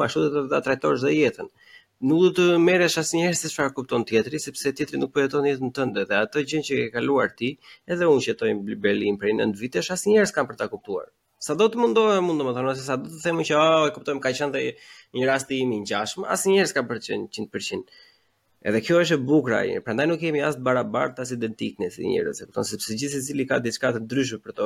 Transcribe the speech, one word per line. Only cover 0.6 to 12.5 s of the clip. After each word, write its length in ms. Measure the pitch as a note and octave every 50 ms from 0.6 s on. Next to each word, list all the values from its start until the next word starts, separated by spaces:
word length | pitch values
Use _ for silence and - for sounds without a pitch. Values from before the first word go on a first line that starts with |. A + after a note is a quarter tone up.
| C3+
trajtosh 400 | C3 C3+ C3 - D3+ D3 B2+ B2+
dhe 80 | C#3+
jetën. 400 | D3+ D#3 D3+ A#2+ - - E2+ - - _ _ - - - _ _ _ _
Nuk 220 | C3 C3 D#3 E3 F#3
do 80 | F3+ F3 F3+
të 80 | F3+ F3 F3 E3+
merresh 380 | E3+ F3 F3+ F3+ F3 E3 - E3
asnjëherë 340 | D#3 - - E3+ E3+ F3+ E3+
se 160 | - - D#3
çfarë 220 | - - D3 C3+ C3+
kupton 280 | - B2 - - A#2+ A2+ -
tjetri, 320 | A2 A2 G#2+ B2 D3+ D#3
sepse 320 | - - - - - C#3
tjetri 280 | C3+ - D3+ D3 - C#3
nuk 120 | C#3 C3
po 120 | - D3 C#3
jeton 240 | C3+ C#3 D3 C#3 C#3+
jetën 280 | C#3+ C3 C3 B2+ B2
tënde, 320 | C#3 C3+ B2 G#2 G2+ G2 -
dhe 100 | G2+ G2
atë 240 | A2 A2 - D3 C#3+ B2+
gjë 160 | D3+ D#3 C#3+ -
që 100 | C#3 B2+
ke 80 | A#2+ A2+ -
kaluar 400 | A#2+ A#2+ C3 C#3+ C3 A2+ G2+ -
ti, 180 | - A#2 B2+ D3+ - _ - - - _ -
edhe 200 | F3 F3 F3 E3+
unë 160 | D3 C3 -
që 80 | B2
jetoj 180 | G#2+ - A2+ A2 G#2+
në 260 | G#2 G2+ G#2 G#2+ G#2
Berlin 400 | G2+ G2+ G2+ G#2 G#2 G#2 G2+ G2
prej 160 | G2+ G2+ G#2+
nënt 240 | A2+ A2 A2 G#2 F#2+
vitesh, 320 | A2 C3 - F3+ E3 -
asnjëherë 400 | F3+ F3 - G3+ G#3 A3 G3+ F3+
s'kam 160 | - D#3 C#3 A#2
për 120 | A2 -
ta 120 | G#2+ G#2
kuptuar. 400 | - G2+ - - G2 F2+ - - _ _ _ _ _ _
Sa 120 | - - D3+
do 120 | D#3+ G#3 A3
të 100 | - A#3
mundohem 520 | A#3+ A#3 A3+ A3 A3 G#3+ G#3 F#3+ F3+ F3
unë, 100 | D#3+ D3+
domethënë, 300 | C#3 C3